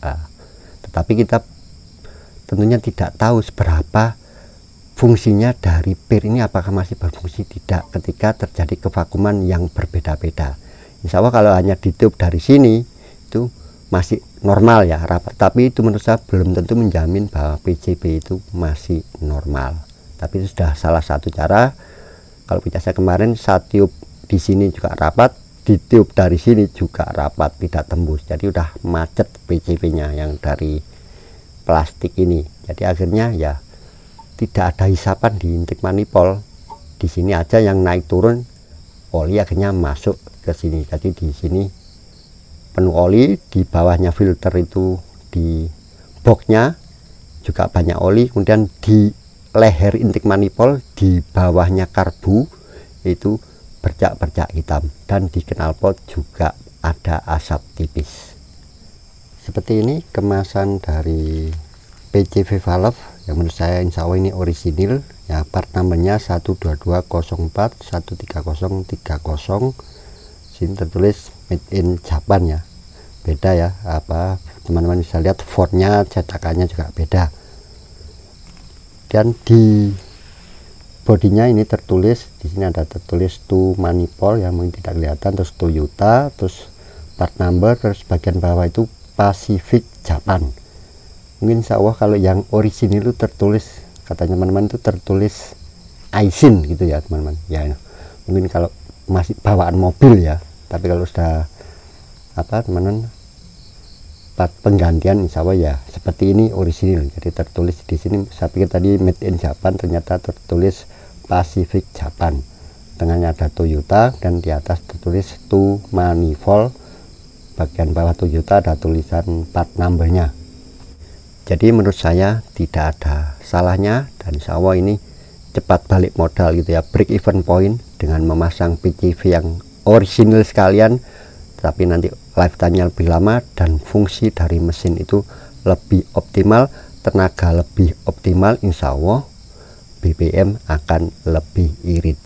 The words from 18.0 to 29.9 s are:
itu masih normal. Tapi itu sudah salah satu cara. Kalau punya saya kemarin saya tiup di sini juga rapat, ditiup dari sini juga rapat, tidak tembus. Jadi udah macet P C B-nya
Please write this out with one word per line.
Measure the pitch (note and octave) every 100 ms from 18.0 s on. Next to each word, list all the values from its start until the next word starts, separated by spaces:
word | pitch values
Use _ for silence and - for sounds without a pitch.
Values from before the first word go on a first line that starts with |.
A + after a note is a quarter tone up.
| E2+ D#2+
itu | - F#2 -
masih | F2+ E2 D2 - E2 - -
normal. | D#2 C#2+ D2+ C#2+ C2 D#2 - - - -
Tapi | D#2+ G2
itu | F#2+
sudah | - E2+
salah | D2 D#2+ E2 -
satu | C#2+ E2
cara. | D#2 D#2 G2 B2+ - - - - - - - -
Kalau | F2+
punya | - -
saya | - F#2
kemarin | F#2 F2+ A2 A2+
saya | - F#2
tiup | - G#2 F#2+ - - - -
di | F#2+
sini | - G2 G2+
juga | - -
rapat, | - D#2 A2 B2+ - - -
ditiup | - G2+ - A#2 G#2
dari | - F#2
sini | E2+ - A2+ G2+
juga | - F2 - -
rapat, | - D2 - D2+ -
tidak | - D#2+ D2+
tembus. | D#2+ E2 D2+ -
Jadi | D#2+ G2+
udah | F2 D#2+ -
macet | - E2 D#2+ - - - -
P | F2
C | - E2+
B-nya | E2+